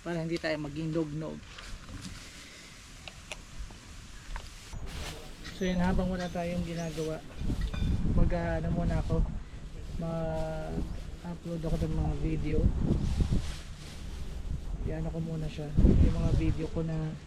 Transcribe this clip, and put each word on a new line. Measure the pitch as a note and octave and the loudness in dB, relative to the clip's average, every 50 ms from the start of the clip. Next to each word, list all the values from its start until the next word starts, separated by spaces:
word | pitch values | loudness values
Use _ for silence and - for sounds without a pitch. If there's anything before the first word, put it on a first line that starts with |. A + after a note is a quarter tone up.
| - | -4
para | E3+ F3 E3 | -2 -2 -2
hindi | D#3+ E3 E3+ | 0 -2 -2
tayo | E3+ - D#3+ D#3 D3+ | -2 0 -2 -2 -2
maging | D3+ C#3+ C#3+ D3+ E3 D#3+ | -4 -4 -4 -4 -2 0
dugnog. | D#3 E3 D#3+ D3+ D3 D#3 D#3+ D3+ D3+ D3 - - - - - - - - - - - - - - - - - - - - - - - - - - - - - - - - - - - - - - - - - - - - - - - - - - - - - - - - - - - - - - - - - - - - - - - - - D3+ D3+ D3 - - - - - - - | 0 0 0 0 -2 -6 -6 -6 -8 -10 -12 -14 -16 -14 -12 -12 -12 -12 -12 -12 -12 -12 -12 -12 -12 -12 -14 -14 -16 -16 -16 -16 -18 -18 -18 -18 -18 -18 -18 -18 -18 -16 -16 -16 -16 -16 -14 -14 -14 -14 -14 -14 -10 -10 -10 -10 -12 -14 -14 -14 -14 -14 -14 -14 -14 -14 -10 -8 -8 -8 -8 -10 -14 -16 -14 -12 -10 -8 -8 -8 -8 -8 -8 -8 -8 -10 -12 -14 -14 -12 -12 -12 -6
So | - F#3+ | -2 -2
yan, | F3+ F3+ F3+ | 0 2 2
habang | F3 F#3 F3+ F3+ F3+ F#3 | 2 4 4 2 2 2
wala | F#3 F3+ F3+ F3 | 0 -2 -4 -4
tayong | - F3+ E3+ F3 F3 F3 F3 E3+ | -4 -4 -4 -2 -2 -2 -4 -4
ginagawa, | E3 E3 E3 E3 D3+ D#3 D#3 D#3 D#3 D#3+ - - - - - - - - - - - - - - - - - - | -4 -4 -4 -4 -4 -4 -4 -4 -4 -6 -8 -10 -8 -2 -2 0 0 0 0 -2 0 0 2 2 2 2 2 4
mag, | - F3 E3+ E3 F3 | 6 8 8 6 6
ah, | E3+ E3+ E3+ E3 D#3+ | 2 2 2 0 0
ano | D#3+ E3 E3+ | 0 0 2
muna | E3+ E3+ E3+ D#3+ D#3+ | 2 2 2 2 2
ako, | D#3+ - E3+ E3 D3 - - - - - - - - - - - - - - | 2 4 4 4 4 2 0 -6 -8 -8 -12 -12 -12 -10 -10 -10 -8 -6 -4
mag-upload | - E3 E3 E3 E3 D#3+ D#3+ D#3+ D#3+ D#3+ D#3+ D#3+ D#3+ D#3 D#3 D#3+ D#3+ D#3 - - - - - - - - F3 E3+ - - E3 E3+ E3 D#3 | -4 -2 -2 -2 -2 -2 -2 0 -2 -2 -2 -2 -4 -4 -4 -2 -2 -2 -2 -4 -6 -6 -8 -10 -8 -8 -8 -8 -8 -6 -6 -6 -4 0
ako | D#3+ D#3 D#3 | 0 2 2
ng | D#3+ D#3 D#3 | 2 2 2
mga | D#3 D#3 D#3 D3+ D3 | 2 2 2 2 2
video. | D3+ D#3+ D#3 D3+ D3 D3 D3+ D#3 D#3 - - - - - - - - - - - - - - - - - - - - - - - - - - - - - - - - - - - - - - - - - - - - | 0 0 0 0 0 2 4 6 6 6 4 4 4 4 4 4 4 2 4 4 4 4 4 4 2 2 -4 -6 -8 -10 -10 -10 -10 -10 -10 -8 -8 -8 -6 -6 -6 -6 -6 -6 -4 -4 -4 -4 -4 -4 -4 -2 -2
Yan, | D3+ D#3 D#3+ D#3+ E3 | -2 -2 -2 -2 -2
ako | E3 E3 D#3+ | -2 -2 -2
muna | E3 D#3+ D#3 D#3 D#3 | -2 -2 -2 -4 -4
siya. | - D#3 D3+ D3 - - | -4 -4 -6 2 6 8
Yung | - - - - F#3 - D#3+ E3 | 10 10 10 10 10 8 8 6
mga | E3 E3 - | 4 6 6
video | D3 D#3+ D#3+ D3 D3+ D#3+ D#3+ | 6 6 4 4 2 0 0
ko | - E3+ D#3+ | 0 0 0
na | D#3+ D#3+ D#3+ D#3+ D#3 D#3 - - | 0 0 0 0 -2 -4 -6 -10